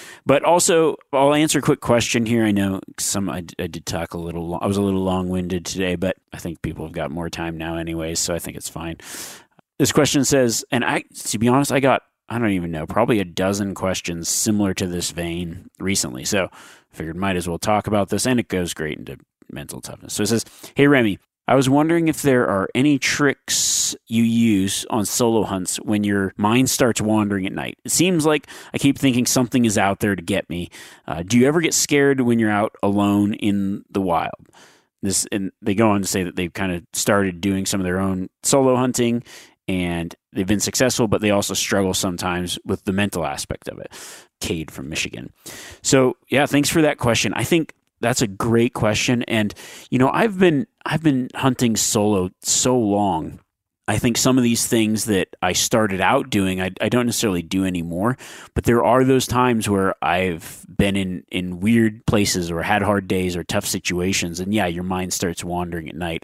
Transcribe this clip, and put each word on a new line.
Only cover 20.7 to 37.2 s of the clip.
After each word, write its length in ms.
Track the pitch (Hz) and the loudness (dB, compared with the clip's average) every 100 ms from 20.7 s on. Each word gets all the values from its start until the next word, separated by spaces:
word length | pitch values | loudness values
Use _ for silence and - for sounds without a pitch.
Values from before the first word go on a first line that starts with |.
"Hey, 140 | - 143 | 4 6
Remy, 320 | 139 110 87 _ _ - | 6 4 -2 _ _ 2
I 60 | 131 | 4
was 140 | 131 | 4
wondering 380 | 143 160 170 160 | 4 4 2 2
if 140 | - | 2
there 260 | 143 123 95 | 2 4 4
are 220 | 98 92 | 0 0
any 240 | 123 147 139 | 2 2 2
tricks 960 | - - 143 - - - - - - - - | 0 2 2 0 -4 -2 0 -2 -4 -6 -2
you 160 | 113 | 2
use 600 | 117 117 113 98 95 - - | 2 4 4 4 0 -4 -2
on 160 | 113 95 | -2 -2
solo 380 | - 117 113 | 0 2 2
hunts 320 | 92 95 87 - | 0 -4 -4 -6
when 260 | 113 104 | -2 0
your 300 | 101 101 95 - | 2 2 0 0
mind 320 | 104 120 131 | 2 4 2
starts 320 | - 123 - | 2 2 2
wandering 440 | 107 107 104 98 95 | 0 0 0 -2 -4
at 60 | |
night. 260 | 76 62 - | -6 -8 -10
It 80 | 117 | -4
seems 340 | - 180 170 156 | 0 2 4 2
like 220 | 151 - - - | 0 -4 -20 -8
I 40 | - | 0
keep 200 | 139 135 | 0 2
thinking 280 | 139 123 113 | 2 2 2
something 400 | 135 120 127 113 | 0 2 2 2
is 120 | 104 | 4
out 220 | 98 98 | 2 2
there 160 | 107 90 | 0 -2
to 60 | |
get 280 | 87 95 - | -2 -4 -2
me. 200 | 87 87 - - - - | -8 -8 -14 -20 -18 -10
Uh, 180 | 80 | -8
do 140 | 90 120 | 0 4
you 80 | 131 | 4
ever 160 | 170 | 4
get 120 | 156 | 0
scared 480 | - - 147 139 131 | -2 2 4 4 4
when 180 | 120 117 | 2 2
you're 100 | 107 | 2
out 260 | 104 - - | 0 -2 -2
alone 520 | 101 101 101 101 104 | 0 2 2 2 2
in 500 | - 104 101 98 101 - | 0 -2 0 -2 -6 -6
the 100 | 98 | -4
wild?" 460 | 87 82 - - - - - _ _ - | -2 -2 -2 -10 -20 -20 -20 _ _ -8
This, 260 | 98 92 - | -4 -2 -4
and 200 | 107 95 _ | -6 -6 _
they 140 | - 98 | -2 2
go 160 | 113 | 4
on 100 | 101 | 2
to 60 | 90 | 0
say 160 | 98 | -2
that 140 | 90 90 | -2 -4
they've 160 | 90 | -6
kind 180 | - 95 | -4 -4
of 120 | 87 - | -4 -8
started 480 | - - 101 | -4 2 2